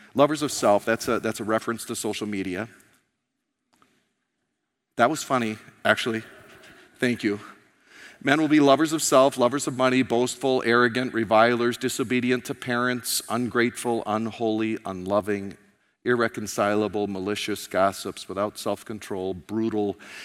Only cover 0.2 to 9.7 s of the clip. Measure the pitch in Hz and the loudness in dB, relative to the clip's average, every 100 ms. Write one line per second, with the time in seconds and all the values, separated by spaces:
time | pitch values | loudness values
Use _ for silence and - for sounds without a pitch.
0.2 | 147 151 147 - 110 101 - 113 - 107 | 2 2 -4 2 4 4 4 0 0 -2
1.2 | 113 101 107 110 - 113 - 117 110 104 | -2 -4 -2 -2 -2 -8 -8 -6 -6 -6
2.2 | 104 101 92 90 113 - _ _ _ _ | -6 -6 -6 -6 -8 -14 _ _ _ _
3.2 | _ _ _ _ _ _ _ _ _ _ | _ _ _ _ _ _ _ _ _ _
4.2 | _ _ _ _ _ _ _ - 120 156 | _ _ _ _ _ _ _ 2 2 0
5.2 | - 131 113 107 - - 107 107 120 113 | -2 -2 -2 -6 -14 -2 0 0 0 -6
6.2 | - - - - - - - - 123 117 | -8 -20 -20 -20 -20 -20 -20 -4 -2 0
7.2 | 110 104 - - _ _ _ - - - | -2 -4 -8 -20 _ _ _ -20 -20 -4
8.2 | 135 151 151 151 143 135 156 156 - 139 | 2 2 4 6 8 6 4 -2 4 6
9.2 | 135 127 120 139 156 | 6 4 2 0 -4